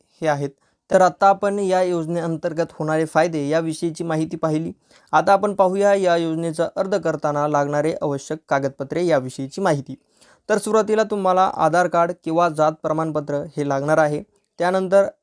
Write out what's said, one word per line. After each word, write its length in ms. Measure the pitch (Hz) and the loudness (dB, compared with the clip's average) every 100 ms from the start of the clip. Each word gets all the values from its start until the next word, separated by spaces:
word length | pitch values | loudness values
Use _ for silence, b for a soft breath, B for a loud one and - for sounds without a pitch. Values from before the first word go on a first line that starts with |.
| _ - | _ -6
हे 60 | 156 | -2
आहेत. 220 | 143 143 _ _ _ - | -2 -4 _ _ _ 0
तर 100 | 190 | 4
आता 260 | 180 - 196 | 4 4 4
आपण 320 | 196 202 202 | 4 0 0
या 220 | 196 185 | 0 2
योजनेअंतर्गत 840 | 180 175 160 170 165 160 175 156 165 | 2 -2 -2 -4 -2 -4 -4 -4 -6
होणारे 340 | - 156 156 156 | -4 -2 0 0
फायदे 420 | 160 170 160 143 | 0 0 0 0
याविषयीची 560 | 160 165 156 170 156 | 0 -2 -4 -6 -6
माहिती 340 | 170 156 160 160 | -4 -4 -4 -4
पाहिली. 340 | 160 156 165 - b b b | -2 -2 -4 -10 b b b
आता 220 | 156 175 | 0 4
आपण 200 | 196 208 | 2 2
पाहूया 400 | 196 185 196 202 | 0 0 2 2
या 220 | 202 185 170 | 2 2 0
योजनेचा 520 | 165 160 165 165 165 - | 0 -2 -4 -4 -4 -2
अर्ज 200 | 190 196 | -2 -2
करताना 520 | 165 175 151 147 147 | -2 -2 -2 0 0
लागणारे 460 | 143 143 147 156 - | 0 0 0 -2 -2
आवश्यक 360 | 156 139 - 156 - | -4 -4 -6 -10 -2
कागदपत्रे 560 | 139 139 - 139 156 180 | -2 -2 -6 -6 -2 0
याविषयीची 560 | 147 127 - 135 - | 0 -2 -10 -10 -2
माहिती. 340 | 190 147 - - _ b b b - | -2 -2 -4 -16 _ b b b -2
तर 80 | 214 | -2
सुरुवातीला 460 | 214 220 214 214 | 2 0 2 0
तुम्हाला 480 | 208 208 185 185 190 - | 0 0 2 4 2 2
आधार 320 | 160 170 180 | 2 2 2
कार्ड 240 | 170 170 180 | 2 0 -2
किंवा 260 | 165 165 175 | -2 0 0
जात 220 | 156 156 | 2 0
प्रमाणपत्र 640 | 160 156 156 160 151 143 143 | 0 -4 -2 -2 -4 -4 -6
हे 340 | 151 151 143 | -6 -6 -2
लागणार 280 | 139 147 156 | -2 2 2
आहे. 260 | 151 151 - _ _ - | 2 0 -8 _ _ -4
त्यानंतर 460 | 175 190 185 196 196 - | -2 0 2 2 2 -2